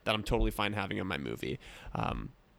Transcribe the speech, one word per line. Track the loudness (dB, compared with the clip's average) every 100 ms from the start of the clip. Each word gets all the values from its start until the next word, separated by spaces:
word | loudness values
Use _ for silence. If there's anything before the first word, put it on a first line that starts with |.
| 0
that | 0
I'm |
totally | 2 4 4
fine | 4 0
having | 2 0 0
in | 0
my | 0
movie. | -2 -2 -2 -4 -8 -14 -6
Um, | -2 0 0 -6 -12 -20